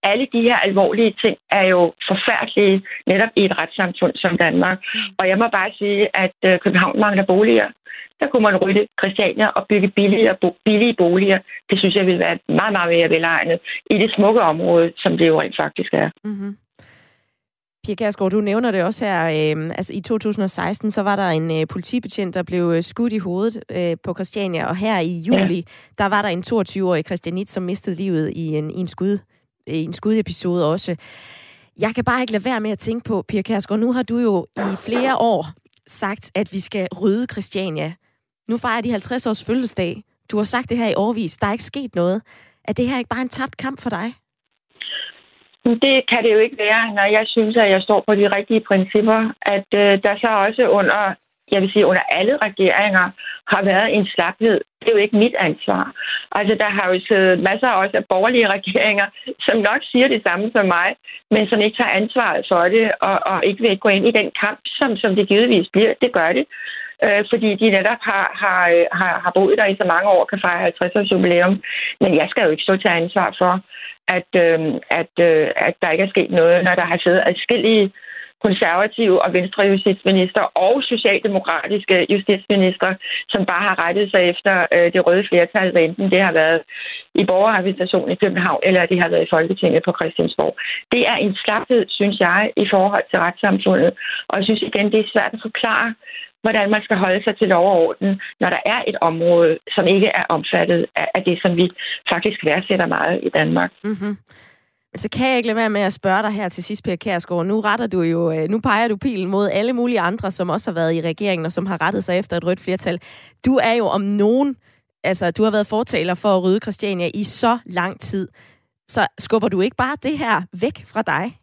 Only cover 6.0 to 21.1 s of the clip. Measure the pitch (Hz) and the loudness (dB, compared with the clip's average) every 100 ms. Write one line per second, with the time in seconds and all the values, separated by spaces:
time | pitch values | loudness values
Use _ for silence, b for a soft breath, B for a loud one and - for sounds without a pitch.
6 | 208 - 185 - 190 180 202 175 185 - | 0 0 -2 0 2 2 2 2 0 2
7 | 104 196 95 185 110 233 101 - B B | 2 2 2 4 4 4 2 -6 B B
8 | B _ 277 254 214 185 190 196 208 - | B _ -2 2 2 2 2 2 0 -2
9 | 196 196 196 - 214 - 196 208 196 202 | -4 0 -2 2 0 0 0 2 2 2
10 | 202 214 220 185 180 - - 208 240 233 | 2 4 2 2 -2 -2 0 2 2 2
11 | 170 185 196 190 B B _ 196 196 202 | 2 2 2 0 B B _ 0 2 2
12 | 190 175 170 170 - - 208 196 175 170 | 0 0 0 -4 -2 -2 0 -2 0 2
13 | 165 165 165 165 - 170 B B - 214 | 2 2 0 0 0 -4 B B -2 0
14 | 220 - 208 220 175 160 175 170 170 - | 0 2 4 4 2 0 2 2 2 0
15 | 185 170 165 156 151 - 151 - 185 - | -2 2 2 2 0 -4 -6 -4 -2 -2
16 | 156 - 214 202 196 202 _ _ b b | -2 -6 -12 -10 -10 -12 _ _ b b
17 | b b b b _ _ _ _ - 196 | b b b b _ _ _ _ -10 -4
18 | 214 202 190 208 208 208 247 190 175 220 | -4 -2 0 0 0 0 0 0 -2 -2
19 | 220 180 165 156 156 156 156 - 185 - | -2 0 0 0 0 -2 -6 -8 -8 -8
20 | 175 220 214 208 190 - 180 208 214 208 | -4 -4 -2 -2 -4 -4 -6 -4 -4 -4
21 | 196 | -2